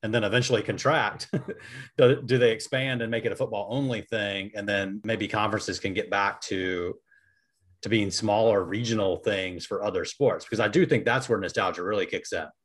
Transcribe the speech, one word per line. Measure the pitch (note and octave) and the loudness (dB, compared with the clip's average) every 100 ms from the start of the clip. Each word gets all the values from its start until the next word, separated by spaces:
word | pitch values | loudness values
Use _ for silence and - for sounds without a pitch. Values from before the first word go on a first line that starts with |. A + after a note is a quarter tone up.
and | G#2+ | -2
then | A#2 | 0
eventually | G#2 A#2+ B2 A2+ | 2 2 4 2
contract? | G#2 - - D#3 G#2 - - E3+ - - | 0 0 2 2 0 -4 -6 -6 -6 -12
<laughs> | - C3+ - - | -14 -16 -6 6
Do, | B2+ C3+ | 6 6
do | B2 B2+ | 2 4
they | A#2+ | 4
expand | A2+ - C3 C3+ B2 | 4 -2 -2 -2 -2
and | A2+ | -2
make | A#2 A#2 | -2 -2
it | |
a | G2 | -2
football | A#2 G#2+ G2 | -4 -4 -4
only | B2+ C3+ A#2 | -2 -2 -4
thing? | - A2+ G2+ G2 G2 G#2 | -4 -2 -2 -4 -6 -6
And | G2+ | -2
then | G2+ G2 G2+ | 0 0 -4
maybe | G#2+ A2+ G2+ | -4 -2 -2
conferences | G#2+ G#2+ G2+ - F2+ | 0 0 0 -4 -4
can | G2 F#2 | -4 -4
get | - | -2
back | G2+ G2+ - | 0 0 -2
to, | - F#2+ F#2 F2+ F2 - _ _ _ _ _ _ _ _ | -6 -4 -2 -2 -4 -8 _ _ _ _ _ _ _ _
to | - | -2
being | A2 G2 | 0 0
smaller | - A2 G#2 A2+ G2+ | -2 0 4 4 4
regional | E2+ G2+ A#2 A2 F#2+ E2+ | 0 -4 -2 0 0 0
things | - G2 F#2 F2 - | -2 -2 -4 -8 -8
for | G2+ | -4
other | G#2 F#2+ - | -2 -2 -4
sports, | - C3+ E2+ - | 0 0 0 -2
because | A2 | 0
I | G#2+ | 4
do | D3+ E3 | 4 4
think | B2 | 4
that's | G#2+ B2+ B2+ | 2 0 2
where | G#2+ | 0
nostalgia | F2 A2+ F#2+ E2+ | 0 0 0 -2
really | F2+ G#2 F2 | -2 -2 -2
kicks | F#2 - | -4 -4
in. | F2+ D2 - | -6 -6 -14